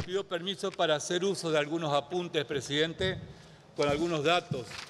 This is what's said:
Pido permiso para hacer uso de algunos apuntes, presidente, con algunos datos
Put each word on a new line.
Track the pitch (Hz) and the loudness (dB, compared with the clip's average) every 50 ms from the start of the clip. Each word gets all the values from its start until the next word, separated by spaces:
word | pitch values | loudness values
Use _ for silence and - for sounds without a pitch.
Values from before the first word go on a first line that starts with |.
| - | 6
Pido | 180 180 196 190 | 6 2 -4 -4
permiso | - 185 165 170 196 190 - - 190 | -2 -4 -4 -2 -4 -4 -4 -4 -4
para | 175 - 175 160 151 | 0 2 2 4 2
hacer | 147 - - 175 175 180 | 2 0 0 0 0 2
uso | 202 175 - - 165 | 0 0 0 0 2
de | 156 151 | 2 2
algunos | 147 147 160 170 170 151 | 2 2 0 -2 0 2
apuntes, | 143 143 139 - 175 180 175 170 - 156 143 | 2 2 2 0 -2 -4 -2 0 0 -2 0
presidente, | - 156 135 120 - 139 147 156 165 160 - 185 190 185 165 - - - - - - - - - - - | 0 -2 -4 -2 0 2 2 2 2 0 0 -2 -2 -2 -4 -8 -12 -14 -18 -20 -20 -20 -20 -20 -8 -2
con | - 147 143 | 0 2 2
algunos | 143 151 170 175 170 151 139 | 4 2 2 0 0 2 4
datos | 160 170 180 170 - 143 131 117 - - - - | 4 4 2 2 -2 -4 -6 -6 -8 -10 -12 -12